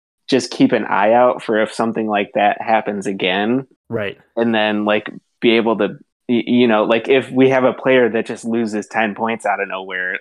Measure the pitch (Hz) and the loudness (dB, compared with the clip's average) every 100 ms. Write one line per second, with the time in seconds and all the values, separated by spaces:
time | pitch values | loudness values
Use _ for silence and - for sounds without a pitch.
0 | _ _ - 131 - - 135 120 104 98 | _ _ -2 -2 0 0 2 2 0 0
1 | 104 120 123 - - 110 107 - 113 113 | 4 4 4 2 -2 -2 -2 -2 -4 -2
2 | 110 104 104 - 104 - 117 110 - 104 | -2 -2 -2 0 0 0 0 0 0 -6
3 | 98 98 95 95 107 127 139 _ - 117 | -6 -4 -2 0 0 -2 -4 _ -10 -6
4 | 101 - _ - 117 110 107 107 104 107 | -6 -10 _ -4 -2 0 0 0 0 0
5 | - - _ - 120 113 113 107 101 - | -2 -16 _ -4 2 2 2 0 -2 -4
6 | _ _ - 120 - 123 123 107 98 113 | _ _ -4 -2 0 2 4 4 2 0
7 | - 135 123 127 135 131 127 - 131 131 | 2 2 2 2 4 4 2 0 2 4
8 | 120 113 107 110 117 117 113 104 98 113 | 2 0 -6 -8 -4 -2 -2 -4 -6 -4
9 | 110 101 113 113 104 98 98 95 95 92 | -4 -2 -6 -4 -4 -4 -4 -8 -10 -8
10 | 92 98 | -6 -6